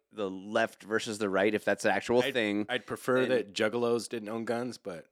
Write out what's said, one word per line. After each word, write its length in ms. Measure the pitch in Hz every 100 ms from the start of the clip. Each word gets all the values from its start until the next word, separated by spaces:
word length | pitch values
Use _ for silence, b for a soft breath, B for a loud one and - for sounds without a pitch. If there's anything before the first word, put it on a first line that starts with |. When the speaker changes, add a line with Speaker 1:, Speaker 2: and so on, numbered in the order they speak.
| _
Speaker 1:
the 160 | 107 98
left 520 | 95 98 110 113 -
versus 340 | 95 107 120 107
the 100 | 107
right, 240 | 95 101
if 100 | 104
that's 200 | - 101
an 60 | 110
actual 320 | 98 - 123
Speaker 2:
I'd, 120 | 123
Speaker 1:
thing. 320 | 131 107 101 107
Speaker 2:
I'd 180 | 123 -
prefer 320 | 117 - 127
Speaker 1:
And 80 | 127
Speaker 2:
that 200 | 127 101
juggalos 540 | 95 110 120 120 117 107
didn't 200 | 120 104
own 160 | 113
guns, 340 | 113 117 123 110
but 280 | - 82 -